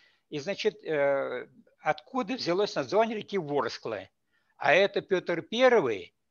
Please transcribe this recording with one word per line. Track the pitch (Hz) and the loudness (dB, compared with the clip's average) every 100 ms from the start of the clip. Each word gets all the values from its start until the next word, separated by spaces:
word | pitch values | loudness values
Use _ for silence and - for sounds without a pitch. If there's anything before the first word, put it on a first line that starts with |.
| _ _ - | _ _ -12
И, | 151 | -10
значит, | 151 196 214 208 | -8 -2 -2 -4
э, | - 151 139 139 131 123 113 - _ _ | -4 0 2 0 -2 -6 -10 -18 _ _
откуда | 156 151 - 254 202 247 | -4 -4 -4 -6 -4 -4
взялось | 160 175 202 165 | -2 0 -2 -4
название | 135 190 226 220 | 0 2 2 -2
реки | - 196 | -6 -6
Ворскла? | 147 143 113 - 127 104 95 _ _ _ _ - | -2 -2 -2 -4 -8 -8 -10 _ _ _ _ -2
А | 135 | 4
это | 160 196 190 | 4 4 0
Пётр | - 180 160 170 | -2 -2 -2 -4
Первый – | - 226 254 233 135 101 87 _ _ | -4 4 6 6 2 -2 -8 _ _